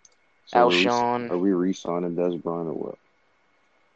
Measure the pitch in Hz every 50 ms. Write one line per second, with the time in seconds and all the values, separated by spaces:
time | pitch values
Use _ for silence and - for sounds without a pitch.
0 | _ _ _ _ _ _ _ _ _ - - 120 120 - 90 90 - 120 120 120
1 | 120 120 120 120 120 117 85 90 92 101 95 87 90 95 92 - - 90 85 87
2 | 90 87 85 87 87 90 87 78 - 87 85 85 82 80 69 - - - - -
3 | _ _ _ _ _ _ _ _ _ _ _ _ _ _ _ _ _ _ _